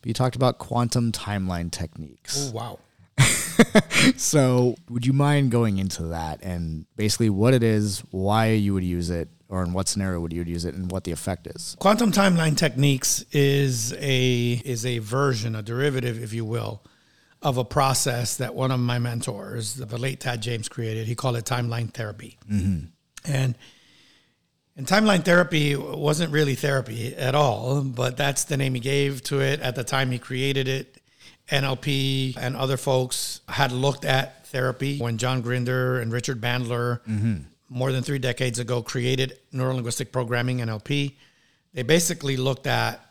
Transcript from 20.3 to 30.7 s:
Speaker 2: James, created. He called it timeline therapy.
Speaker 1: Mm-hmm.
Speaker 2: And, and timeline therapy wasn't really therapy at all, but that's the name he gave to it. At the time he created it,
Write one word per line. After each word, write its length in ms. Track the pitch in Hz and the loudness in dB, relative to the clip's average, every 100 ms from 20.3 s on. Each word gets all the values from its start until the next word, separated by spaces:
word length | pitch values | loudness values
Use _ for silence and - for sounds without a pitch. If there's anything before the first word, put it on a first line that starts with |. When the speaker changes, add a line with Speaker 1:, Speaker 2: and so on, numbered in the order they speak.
| 120 | -4
Speaker 2:
James, 260 | 110 117 107 | -4 -4 -6
created. 380 | - 113 110 110 | -6 -4 -4 -4
He 80 | |
called 220 | 120 131 120 | -2 -2 -2
it 80 | 107 | -2
timeline 440 | 123 120 117 117 | -2 -2 -2 -6
therapy. 440 | - 110 101 - - - | -6 -10 -10 -16 -20 -4
Speaker 1:
Mm-hmm. 360 | 104 95 87 78 _ _ - | 0 0 -2 -4 _ _ -16
Speaker 2:
And, 300 | - 135 131 120 - _ _ _ _ _ _ _ _ _ _ - | -4 0 0 -2 -12 _ _ _ _ _ _ _ _ _ _ -12
and 100 | 131 | 0
timeline 380 | 196 214 190 | 4 6 4
therapy 520 | 185 175 175 160 147 139 | 6 6 6 2 2 0
wasn't 540 | 135 151 147 151 165 | -4 -2 0 2 2
really 260 | 147 147 127 | 2 2 2
therapy 580 | 147 139 120 113 117 - | 0 0 -2 -6 -8 -4
at 180 | 127 | 0
all, 480 | 143 143 104 120 143 | 4 4 2 0 0
but 360 | 135 120 127 123 | 0 0 -2 0
that's 260 | 143 135 | 0 0
the 140 | - 139 | -2 0
name 160 | 135 | 0
he 60 | 127 | -2
gave 420 | 123 143 139 139 | 0 0 0 -2
to 160 | - 143 | -4 0
it. 200 | 135 147 | 0 0
At 160 | 131 123 | -2 -4
the 80 | |
time 260 | 120 135 135 | -2 0 0
he 80 | 123 | -2
created 500 | - 127 135 139 | -6 -4 -2 0
it, 320 | 131 | -2